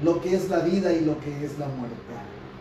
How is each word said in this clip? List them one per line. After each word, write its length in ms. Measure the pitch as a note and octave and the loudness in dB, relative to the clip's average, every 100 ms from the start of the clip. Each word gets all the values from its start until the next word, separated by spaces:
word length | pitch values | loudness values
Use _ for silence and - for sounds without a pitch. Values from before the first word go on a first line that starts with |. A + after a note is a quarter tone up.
lo 180 | D#3 E3+ | 2 2
que 140 | F3+ F#3 | 2 2
es 140 | F#3 | 2
la 100 | F3 | 2
vida 320 | D#3+ G3 F3+ | 4 4 4
y 140 | E3 D#3 | 4 4
lo 140 | C#3+ | 0
que 240 | C#3+ C#3+ D3 | -2 -4 -4
es 120 | D3 | -4
la 100 | C#3 | -4
muerte. 260 | C3 A#2 A2 - A2 - - - - | -4 -6 -8 -10 -12 -12 -12 -14 -12